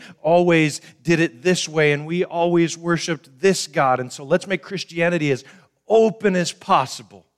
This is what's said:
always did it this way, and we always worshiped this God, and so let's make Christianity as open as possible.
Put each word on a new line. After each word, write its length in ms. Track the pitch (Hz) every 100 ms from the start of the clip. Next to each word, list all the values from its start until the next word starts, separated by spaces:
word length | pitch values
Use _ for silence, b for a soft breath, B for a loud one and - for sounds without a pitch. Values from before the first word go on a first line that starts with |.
| B B
always 580 | 156 175 175 165 156 131 B B
did 180 | - 165
it 220 | 165 120
this 260 | 170 175 -
way, 240 | 156 151
and 140 | 147 151
we 180 | 175
always 520 | 180 170 170 175 165 165
worshiped 640 | 170 165 - 160 - 131
this 260 | 190 185 -
God, 340 | 160 135 127
and 120 | 123
so 120 | -
let's 220 | 139 180 196
make 160 | 190
Christianity 680 | - 190 - 170 170 175 147
as 140 | 127 B B B _ _
open 480 | 220 220 - 202 185
as 160 | 170
possible. 760 | - - 175 127 - 104 98 _